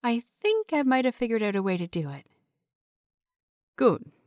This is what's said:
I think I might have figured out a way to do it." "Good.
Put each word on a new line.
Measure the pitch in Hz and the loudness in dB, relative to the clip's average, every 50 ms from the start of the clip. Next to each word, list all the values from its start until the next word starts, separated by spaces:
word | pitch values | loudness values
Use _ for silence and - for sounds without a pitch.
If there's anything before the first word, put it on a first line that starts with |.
| - | 0
I | 240 233 233 233 _ _ _ | -2 -2 -2 -4 _ _ _
think | - 415 440 440 427 _ - | -2 0 0 0 -2 _ -2
I | 302 | 0
might | 285 262 262 262 262 | 2 2 2 2 2
have | 262 247 | 0 0
figured | - 254 233 226 220 214 | -2 -4 -2 0 0 0
out | 208 202 | 0 -2
a | 202 | -2
way | 190 196 185 180 | 0 0 -2 -2
to | 175 | -4
do | 170 - 175 156 143 | -4 -6 -6 -6 -6
it." | 139 139 - _ _ _ _ _ _ _ _ _ _ _ _ _ _ _ _ _ _ _ _ _ _ _ _ _ _ _ _ _ _ | -10 -14 -18 _ _ _ _ _ _ _ _ _ _ _ _ _ _ _ _ _ _ _ _ _ _ _ _ _ _ _ _ _ _
"Good. | - 269 240 165 - 240 - _ _ _ | 2 4 4 4 2 -4 -14 _ _ _